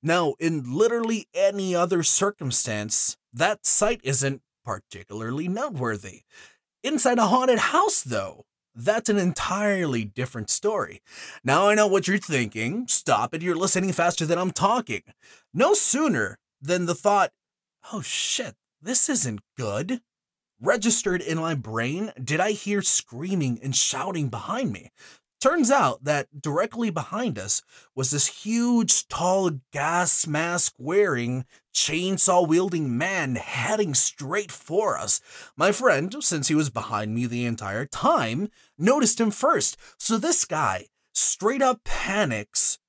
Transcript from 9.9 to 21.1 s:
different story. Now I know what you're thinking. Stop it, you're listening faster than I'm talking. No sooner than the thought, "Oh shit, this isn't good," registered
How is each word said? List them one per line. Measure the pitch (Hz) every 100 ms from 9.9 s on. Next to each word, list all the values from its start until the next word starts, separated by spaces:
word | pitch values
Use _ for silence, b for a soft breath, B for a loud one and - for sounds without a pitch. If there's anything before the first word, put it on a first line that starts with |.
| 123
different | 107 113 127 120 107
story. | - 208 214 110 - B B B B
Now | 131 147 202
I |
know | 214 214
what | 190 180
you're | 202
thinking. | - 143 117 110 117 202 247
Stop | - - 113 120
it, | 160
you're | 175 165
listening | 185 185 190
faster | 175 170 -
than | 156 170
I'm | 185
talking. | - 196 240 240 107 _ _ b b b
No | 165 277
sooner | 403 - 262 302 151 101 104 _ _
than | 139 180 170
the |
thought, | 175 208 202 170 _ _ _ _ _ -
"Oh | 220
shit, | - - - - 208 - _ _
this | 165 254 -
isn't | 262 127 104 _ -
good," | 113 104 175 247 _ _ _ _ _ _
registered | 127 240 220 - 202